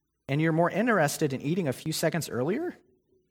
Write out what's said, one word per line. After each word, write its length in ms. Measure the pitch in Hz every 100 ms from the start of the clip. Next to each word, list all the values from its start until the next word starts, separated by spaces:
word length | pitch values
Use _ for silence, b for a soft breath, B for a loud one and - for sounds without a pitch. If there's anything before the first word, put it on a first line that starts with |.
| _ _ -
and 120 | 143
you're 100 | 165
more 180 | 160 170
interested 640 | 180 247 208 147 - 151
in 80 | 131
eating 260 | 143 180 156
a 60 |
few 200 | 120 160
seconds 360 | 160 165 160 -
earlier? 480 | - 135 226 349 - _ _ _ _ _